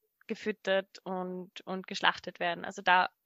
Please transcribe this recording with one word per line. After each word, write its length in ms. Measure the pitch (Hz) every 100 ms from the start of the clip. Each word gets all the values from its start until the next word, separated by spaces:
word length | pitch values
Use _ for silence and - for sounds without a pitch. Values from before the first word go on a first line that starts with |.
| _ _ -
gefüttert 720 | 214 214 202 - 190 190 -
und, 560 | - 185 185 180 180 -
und 240 | - 190 185
geschlachtet 540 | 196 175 - - -
werden. 240 | 175 170
Also 180 | 190 190
da, 260 | 196 180 - -